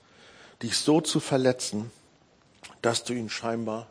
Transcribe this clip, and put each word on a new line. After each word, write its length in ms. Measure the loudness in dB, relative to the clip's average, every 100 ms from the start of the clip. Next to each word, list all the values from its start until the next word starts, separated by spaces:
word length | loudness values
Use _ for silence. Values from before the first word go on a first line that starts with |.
| _ -20 -20 -20 -20 -10
dich 160 | -4 -2
so 220 | 4 4
zu 220 | 4 -2
verletzen, 680 | 0 2 4 2 -2 -6 -8 -12 _ _ _ _ _ _ -20 -2
dass 240 | 0 0 -2
du 80 |
ihnen 160 | -4 -4
scheinbar 580 | -4 -4 -2 -2 -6 -8